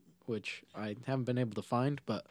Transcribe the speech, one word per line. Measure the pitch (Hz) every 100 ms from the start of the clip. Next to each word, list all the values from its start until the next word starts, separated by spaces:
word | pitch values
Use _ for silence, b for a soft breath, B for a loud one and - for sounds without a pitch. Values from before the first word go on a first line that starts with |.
| - _
which | - 110 - - -
I | - 107 107 123
haven't | 135
been | 123 123
able | 120 104
to | -
find, | 120 135 143 -
but, | 104 -